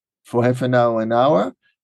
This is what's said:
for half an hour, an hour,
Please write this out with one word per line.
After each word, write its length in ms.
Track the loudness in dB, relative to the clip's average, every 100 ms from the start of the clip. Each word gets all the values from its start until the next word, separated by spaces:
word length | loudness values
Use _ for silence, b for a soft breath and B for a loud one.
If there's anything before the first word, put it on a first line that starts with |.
| _ _
for 200 | -6 0
half 180 | 0 0
an 140 | 0 0
hour, 260 | 0 0
an 100 | -2
hour, 440 | 0 2 0 -2 -8 _ _